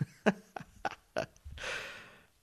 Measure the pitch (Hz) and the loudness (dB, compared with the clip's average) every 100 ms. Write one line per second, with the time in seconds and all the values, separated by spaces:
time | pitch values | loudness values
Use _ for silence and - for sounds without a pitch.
0 | - - - 196 - - - - - - | -2 2 4 4 2 -12 -12 -4 -2 -2
1 | - - - - - - - - - - | -4 -2 -2 -4 -12 -6 -4 -4 -4 -8
2 | - - - _ | -14 -18 -20 _